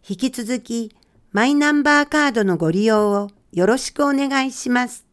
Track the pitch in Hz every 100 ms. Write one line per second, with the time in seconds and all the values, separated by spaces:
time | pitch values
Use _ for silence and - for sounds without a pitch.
0 | - 185 254 247 220 247 - 233 220 _
1 | _ _ _ 202 247 285 294 294 294 294
2 | 294 302 285 226 196 165 160 180 220 214
3 | 208 202 202 _ _ 175 190 254 - -
4 | 285 277 277 277 262 - 247 247 247 -
5 | _